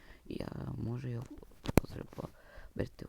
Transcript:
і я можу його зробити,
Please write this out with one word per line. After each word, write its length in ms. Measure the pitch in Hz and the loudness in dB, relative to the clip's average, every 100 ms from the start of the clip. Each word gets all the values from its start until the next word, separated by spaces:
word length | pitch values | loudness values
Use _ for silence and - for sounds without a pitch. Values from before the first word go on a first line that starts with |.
| - - - | -14 -14 -6
і 80 | |
я 160 | - - - - - | -2 -2 -2 -2 0
можу 300 | 110 120 127 | 0 0 0
його 180 | 120 - 294 - - - - | -2 -4 -8 -12 -2 6 6
зробити, 1200 | - - - - - - - - - - 110 - | 6 -2 -4 -4 -6 -6 -14 -12 -6 2 2 2